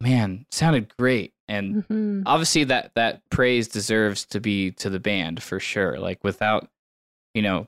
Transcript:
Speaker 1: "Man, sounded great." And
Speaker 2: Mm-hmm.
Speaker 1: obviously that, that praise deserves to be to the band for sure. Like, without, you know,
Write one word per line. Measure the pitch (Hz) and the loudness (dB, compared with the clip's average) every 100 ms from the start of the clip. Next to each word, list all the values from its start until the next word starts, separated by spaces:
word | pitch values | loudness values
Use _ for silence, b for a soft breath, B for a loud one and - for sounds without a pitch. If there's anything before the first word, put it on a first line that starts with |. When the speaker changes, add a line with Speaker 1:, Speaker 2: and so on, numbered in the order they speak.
Speaker 1:
"Man, | 120 127 101 92 - | 2 4 2 -2 -8
sounded | - 160 143 104 - | 0 2 2 0 0
great." | 127 123 - _ - | 2 2 -2 _ -6
And | 104 101 208 | -4 -2 -4
Speaker 2:
Mm-hmm. | - 214 214 202 190 | -2 -2 -2 -2 0
Speaker 1:
obviously | 151 160 165 | 2 2 2
that, | 139 123 - | 2 0 -2
that | - 117 - _ | 0 0 -2 _
praise | - 127 123 110 | 2 4 4 0
deserves | 107 101 110 107 101 - | -4 0 2 2 0 -4
to | 104 | -4
be | 107 101 95 | 0 0 0
to | - 107 | -4 -4
the | 95 | -2
band | 104 98 82 82 | -2 0 -2 -6
for | - 92 | -8 -8
sure. | - 104 95 80 | -4 -2 -2 -2
Like, | 90 92 | -6 -4
without, | 101 95 107 107 - _ _ _ _ _ _ | -4 -2 0 -2 -4 _ _ _ _ _ _
you | 110 | -4
know, | 104 92 | -2 -2